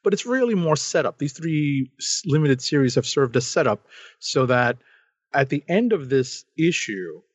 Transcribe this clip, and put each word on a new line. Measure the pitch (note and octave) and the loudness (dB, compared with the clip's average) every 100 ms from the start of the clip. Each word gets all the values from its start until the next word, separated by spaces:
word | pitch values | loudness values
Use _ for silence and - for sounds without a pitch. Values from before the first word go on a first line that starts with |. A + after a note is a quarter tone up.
but | - | 0
it's | G3+ B3 | 0 -2
really | C4 A#3+ G3+ | 0 2 2
more | E3 D3+ | 2 0
setup. | - E3+ C3 - | 0 0 -2 -4
These | C#3+ | -8
three | - E3 D3+ D3 C#3 C3 _ | -6 -4 -2 0 -2 -4 _
s-, | - - E3+ | -6 -6 0
limited | D3+ D3 C3 | 2 4 2
series | - D3 C3 B2+ | 0 0 2 2
have | - | 0
served | - C3 A#2+ | 0 2 0
as | A#2 | 0
setup | - C3+ G#2 _ - - _ | 0 0 0 _ -20 -20 _
so | - C#3 B2+ | -4 0 2
that | B2 A#2+ A#2+ _ _ _ _ _ | 2 2 -2 _ _ _ _ _
at | C#3 C3+ | -2 0
the | C#3+ - | -2 0
end | F3+ A#3+ | 0 2
of | G3+ C3 | -2 0
this | C3+ B2+ - _ - | 0 0 -8 _ -2
issue | E3 E3 - G2 F2+ D#2+ _ | 0 0 -6 -8 -10 -14 _